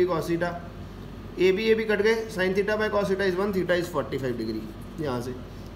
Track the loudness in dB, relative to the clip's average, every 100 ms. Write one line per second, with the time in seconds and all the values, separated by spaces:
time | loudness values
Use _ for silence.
0 | 2 2 0 0 0 -4 -10 -12 -14 -12
1 | -14 -12 -12 2 4 4 4 4 4 4
2 | 4 2 0 0 2 2 2 2 2 2
3 | 2 2 2 2 0 0 2 2 2 -2
4 | -2 -2 -2 -2 -4 -4 -8 -12 -12 -6
5 | -4 -2 -4 -8 -12 -12 -14